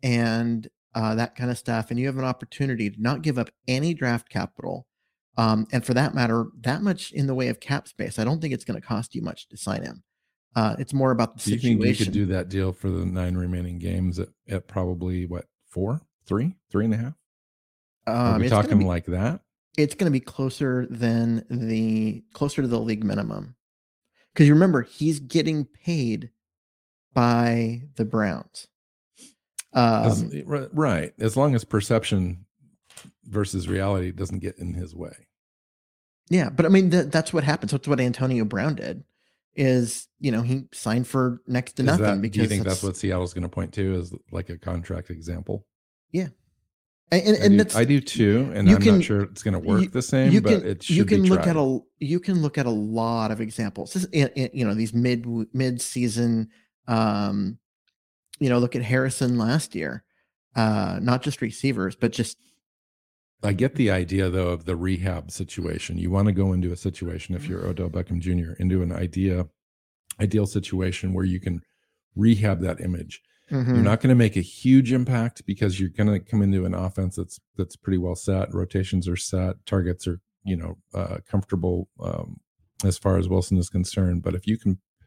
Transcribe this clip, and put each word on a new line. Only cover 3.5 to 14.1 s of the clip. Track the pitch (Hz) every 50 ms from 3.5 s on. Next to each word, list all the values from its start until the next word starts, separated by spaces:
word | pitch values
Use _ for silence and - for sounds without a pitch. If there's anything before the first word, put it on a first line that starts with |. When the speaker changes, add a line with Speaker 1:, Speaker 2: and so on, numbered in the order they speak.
| _ _ - 127
Speaker 1:
any | 127 135 151 170 165
draft | 151 135 120 120 117 - _
capital, | - 92 92 - _ - - 90 87 - - _ _ _ _ _ _ _ _ _ -
um, | 120 113 110 110 107 107 -
and | 139 123 -
for | - 120
that | 123 151 - -
matter, | 131 120 113 113 117 113 - _ 127
that | 117 123 143 -
much | 208 202 170 - - -
in | - 147 139
the | 135 127
way | 131 127 120
of | 113 -
cap | - - 143 - -
space. | - - - 107 - - 113
I | 110
don't | 123 160 156
think | 160 143 127
it's | - -
gonna | - - -
cost | - - 110 104 113 - -
you | -
much | - 80 - - - _
to | -
sign | - - - 104 -
him. | - - - - _ _ _ _ _ _ _ _ _ _ -
Uh, | 117 110 107 - -
it's | 131 -
more | 135 135 131 131
about | 123 110 113 - -
the | - -
Speaker 2:
Do | 104
you | 110 120
think | 123 120 113 101
you | 104
could | 104 107 -
Speaker 1:
situation. | 104 95
Speaker 2:
do | 101 101 101
that | 92 92 92 87 90
deal | 95 98 95 95
for | 92 - - 95
the | 90 87 90
nine | 90 90 92 90 90 90
remaining | 90 90 90 90 87 90 87 87 87
games | 85 90 90 92 92 90